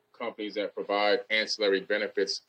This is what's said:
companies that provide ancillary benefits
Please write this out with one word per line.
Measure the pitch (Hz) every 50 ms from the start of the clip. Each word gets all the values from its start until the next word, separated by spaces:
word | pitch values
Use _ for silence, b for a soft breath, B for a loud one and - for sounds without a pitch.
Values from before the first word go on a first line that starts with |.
| _ _ _
companies | - 120 113 - - 107 104 98
that | 107 98 92 -
provide | 104 95 - 101 101 104 104 101 98 - -
ancillary | 107 110 107 98 - - 104 98 98 95
benefits | 95 - 104 107 104 98 - 101 98 - - - _